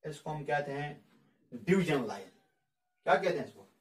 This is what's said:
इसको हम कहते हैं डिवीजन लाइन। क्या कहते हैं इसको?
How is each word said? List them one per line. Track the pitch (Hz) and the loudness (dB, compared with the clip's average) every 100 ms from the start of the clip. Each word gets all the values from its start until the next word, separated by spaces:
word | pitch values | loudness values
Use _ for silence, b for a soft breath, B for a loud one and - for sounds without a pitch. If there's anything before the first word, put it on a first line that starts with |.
इसको | 160 147 - | -10 -10 -8
हम | 151 | -8
कहते | 139 147 143 | -2 -2 -2
हैं | 139 147 - _ _ _ _ _ | -4 -6 -10 _ _ _ _ _
डिवीजन | 120 110 190 170 143 113 | -14 2 4 4 0 0
लाइन। | 101 - _ _ _ _ _ _ _ - | -8 -12 _ _ _ _ _ _ _ 2
क्या | |
कहते | 185 185 147 | 4 4 0
हैं | 117 | -4
इसको? | - - _ | -12 -20 _